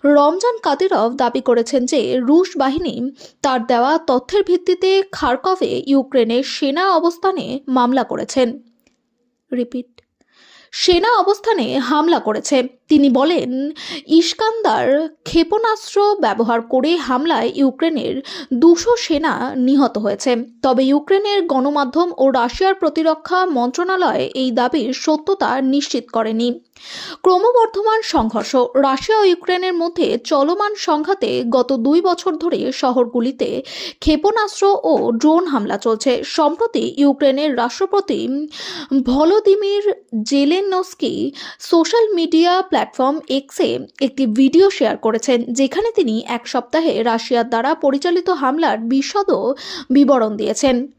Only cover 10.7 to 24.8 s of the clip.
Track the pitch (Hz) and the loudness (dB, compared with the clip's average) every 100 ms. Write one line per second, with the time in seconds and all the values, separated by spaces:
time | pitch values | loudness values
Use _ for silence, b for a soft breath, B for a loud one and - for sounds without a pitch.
10.7 | - - 349 427 466 392 415 440 403 226 | -4 2 2 2 2 2 0 0 -2 0
11.7 | 277 247 302 320 285 220 214 - 269 247 | -2 0 0 2 0 0 -4 0 0 -2
12.7 | _ _ 302 277 254 294 339 247 254 285 | _ _ 4 4 4 2 0 -2 -4 -6
13.7 | 302 B 339 - 320 339 - 440 453 427 | -8 B -14 2 2 2 -2 -4 0 -2
14.7 | 214 - 277 311 _ - 330 330 427 453 | 0 2 0 -2 _ -2 0 0 0 0
15.7 | 427 - 403 403 403 233 208 233 233 233 | -2 -2 0 2 2 -2 0 0 -2 0
16.7 | 262 285 349 262 254 320 262 233 - 269 | 0 0 -2 -2 -2 0 0 -2 0 0
17.7 | 269 330 294 - 269 277 349 285 247 330 | 0 -2 -2 -4 -6 -10 -16 -6 4 6
18.7 | 339 466 480 - 294 320 - 247 262 247 | 6 2 0 0 -2 0 -2 -4 -2 2
19.7 | 277 262 214 208 202 262 240 254 _ 269 | 4 2 0 -4 -2 -2 -2 -4 _ 0
20.7 | 254 269 285 294 392 415 403 339 269 269 | 2 2 2 2 0 2 0 0 0 0
21.7 | 294 269 311 359 - 269 254 240 - 381 | 0 -2 0 -2 2 2 2 -2 0 0
22.7 | 381 320 311 320 311 - 359 370 262 240 | 2 0 0 0 0 -2 0 0 0 -2
23.7 | 254 359 381 320 - 131 262 262 233 247 | -2 -2 0 0 0 -4 -2 -2 0 0
24.7 | 320 | -2